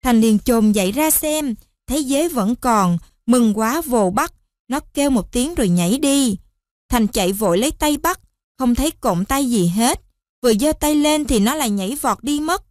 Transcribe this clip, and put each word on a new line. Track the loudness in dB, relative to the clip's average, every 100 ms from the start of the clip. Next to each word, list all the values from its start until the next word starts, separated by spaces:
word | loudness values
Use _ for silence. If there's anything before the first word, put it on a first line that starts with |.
Thành | 2 4
liền | 4 2
chồm | 2 2 2
dậy | 2 0
ra | 0 0
xem, | 0 -2 -4 -4 -8 _ _ -6
thấy | -4
dế | -2 -2 0
vẫn | -2 -2 -2
còn, | 0 2 2 -2 -6 _ 0
mừng | 2 2 0
quá | -2 -2
vồ | -2 0 0
bắt. | 0 -4 _ _ _ _
Nó | -8
kêu | -6 -2 0
một | 0 -2
tiếng | -4 -2
rồi | 0 0
nhảy | 2 0 0
đi. | 2 2 0 -4 _ _ _ _ _
Thành | 0 0
chạy | 0 -2
vội | 0 0 0
lấy | -2
tay | -2 -2 0
bắt, | -2 -4 _ _ _ _
không | -2
thấy | 0 -2
cộm | -2 -2 -2
tay | -2 -2 0
gì | 0 0
hết. | 2 0 -2 _ _ _ _
Vừa | 0
giơ | 2 0
tay | 0 0
lên | 2 2 0
thì | 0 0
nó | 0
lại | 0 -2
nhảy | -2 -4 -4
vọt | -4 -4
đi | -2 -2
mất. | -2 -4 -6